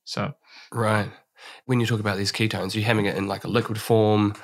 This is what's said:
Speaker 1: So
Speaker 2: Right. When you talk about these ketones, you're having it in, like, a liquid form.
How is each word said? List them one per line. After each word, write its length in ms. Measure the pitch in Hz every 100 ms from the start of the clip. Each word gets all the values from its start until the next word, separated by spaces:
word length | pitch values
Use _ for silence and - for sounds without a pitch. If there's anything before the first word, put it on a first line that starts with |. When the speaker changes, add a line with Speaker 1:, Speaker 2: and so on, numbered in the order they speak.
Speaker 1:
So 280 | - - 107 - _ - -
Speaker 2:
Right. 360 | 113 107 107 95 - _ _ - - -
When 120 | 123
you 80 | 113
talk 140 | 110
about 160 | 104 98
these 160 | 98
ketones, 420 | - 113 95 95
you're 80 | 110
having 220 | 107 110 101
it 100 | 95
in, 120 | 98
like, 160 | 98
a 40 | 90
liquid 320 | 117 117 107
form. 540 | - 113 107 107 104 101